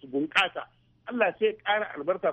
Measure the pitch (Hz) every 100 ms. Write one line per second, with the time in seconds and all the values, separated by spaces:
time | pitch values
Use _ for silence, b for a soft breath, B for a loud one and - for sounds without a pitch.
0 | 131 135 151 190 185 147 123 _ _ _
1 | - 247 196 - 214 214 202 214 208 147
2 | 147 190 180